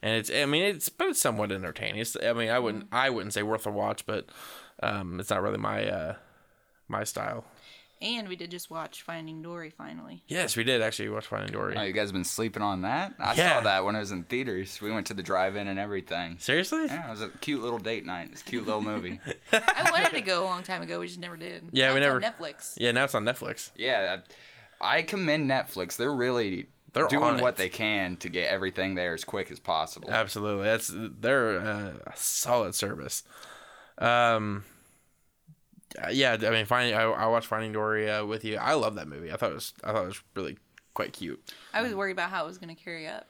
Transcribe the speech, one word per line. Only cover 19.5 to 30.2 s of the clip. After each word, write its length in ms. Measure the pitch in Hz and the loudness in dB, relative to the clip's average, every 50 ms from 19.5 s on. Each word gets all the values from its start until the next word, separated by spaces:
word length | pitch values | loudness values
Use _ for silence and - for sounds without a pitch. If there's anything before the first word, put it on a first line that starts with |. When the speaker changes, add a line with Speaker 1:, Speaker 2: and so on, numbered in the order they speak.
| - | 2
Speaker 2:
I 360 | 220 214 - 392 - 330 - | 2 4 2 2 4 4 4
wanted 200 | 339 330 403 330 | 4 6 4 4
to 100 | - 311 | 2 0
go 220 | 220 190 185 175 185 | 0 0 0 0 0
a 20 | |
long 180 | 190 180 175 185 | -2 -2 -4 -4
time 200 | - 190 175 170 | -6 -6 -6 -6
ago. 180 | 165 170 175 | -6 -6 -6
We 60 | 175 | -6
just 120 | 175 175 180 | -8 -10 -10
never 200 | 175 175 170 165 | -12 -12 -12 -12
did. 320 | 165 180 175 170 170 170 - | -12 -12 -12 -12 -14 -4 2
Speaker 1:
Yeah, 220 | 131 131 135 131 | 4 4 6 6
we 60 | 135 | 6
Speaker 2:
Now 160 | 143 143 135 | 6 6 4
it's 40 | 127 - | 4 2
Speaker 1:
never. 120 | 226 226 - 170 | 0 -4 -4 -10
Speaker 2:
on 80 | 156 143 | -10 -10
Netflix. 220 | - - - - | -10 -12 -12 -6
Speaker 1:
Yeah, 160 | - 113 120 117 | 0 2 4 4
now 120 | 123 135 | 4 2
it's 100 | 139 - | 2 2
on 100 | 123 104 | 0 2
Netflix. 460 | 113 127 - - 120 113 - - - _ | 2 0 0 -2 -8 -6 -8 -10 -14 _
Speaker 3:
Yeah, 420 | - 104 127 127 107 98 90 92 95 87 _ - - - - - - - - - _ | -4 0 2 2 2 2 0 -2 -4 -6 _ -20 -20 -20 -20 -20 -20 -20 -20 -10 _
I, 200 | - 92 120 156 | 0 2 2 2
I 40 | 165 | 2
commend 480 | 160 - 202 185 160 147 156 151 135 | 0 -2 0 2 2 2 2 4 4
Netflix. 460 | 135 131 - - - 95 90 87 - | 2 2 2 0 -2 -4 -4 -4 -2
They're 160 | - 117 139 147 | 0 0 0 2
really 540 | 131 120 123 127 120 113 101 95 - - - _ _ _ - - | 2 2 2 2 2 2 0 0 -4 -6 -8 _ _ _ -6 0
Speaker 1:
They're 160 | - 151 156 | 2 2 4
Speaker 3:
doing 140 | 131 147 - | 4 4 6
Speaker 1:
on 160 | 120 117 117 | 4 4 6
Speaker 3:
what 140 | 123 123 120 | 4 4 4
Speaker 1:
it. 20 | |
Speaker 3:
they 120 | - 95 90 | 4 0 0
can 480 | - - 113 107 107 101 95 90 90 87 | 0 0 0 2 2 2 0 0 -2 -6
to 100 | - - | -8 -4
get 220 | 85 90 87 - | -2 0 2 2
everything 440 | 90 98 92 95 90 - 92 95 95 | 2 2 0 -2 0 0 -2 0 0
there 200 | 90 90 87 82 | 0 0 0 0
as 100 | 82 - | -2 -4
quick 260 | - - 101 92 - | -6 -4 -4 -4 -6
as 80 | 82 - | -8 -12
possible. 520 | _ - 87 78 78 78 - - 80 - | _ 0 2 2 2 -2 -4 -12 -6 0
Speaker 1:
Absolutely. 540 | 110 117 | 2 2